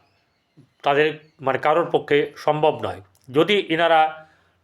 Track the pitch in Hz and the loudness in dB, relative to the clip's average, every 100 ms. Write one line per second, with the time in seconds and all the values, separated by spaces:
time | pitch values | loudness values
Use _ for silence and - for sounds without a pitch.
0 | _ _ _ _ _ _ _ _ 143 143 | _ _ _ _ _ _ _ _ 0 2
1 | 151 151 _ _ 135 127 151 165 170 147 | 0 -2 _ _ -4 -2 0 0 0 -2
2 | - 147 151 - - 151 151 139 107 90 | 0 0 0 -4 -4 0 0 0 -8 -10
3 | - _ - 135 170 202 160 160 170 160 | -18 _ -4 0 2 0 0 -2 2 4
4 | 156 - - _ _ _ | 2 -2 -20 _ _ _